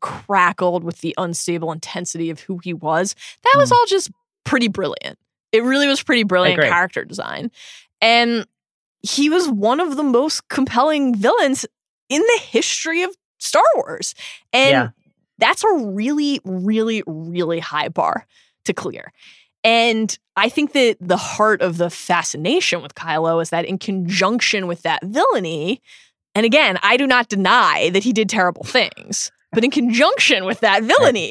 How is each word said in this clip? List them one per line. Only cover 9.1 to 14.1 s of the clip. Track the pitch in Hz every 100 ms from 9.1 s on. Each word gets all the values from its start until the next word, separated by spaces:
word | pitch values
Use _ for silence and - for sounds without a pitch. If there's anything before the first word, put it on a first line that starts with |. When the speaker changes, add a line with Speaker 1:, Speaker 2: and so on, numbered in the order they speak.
| - 294
Speaker 1:
was | 349 330
one | 208 214 285
of | 349 277
the |
most | 285 240 302 - -
compelling | - 269 233 302 302 262
villains | 220 226 453 285 269 - _ _ _ -
in | 294
the | 453 453
history | - 233 - - 320 330
of | 370 370 _ -
Star | - 311 640 554
Wars. | - - -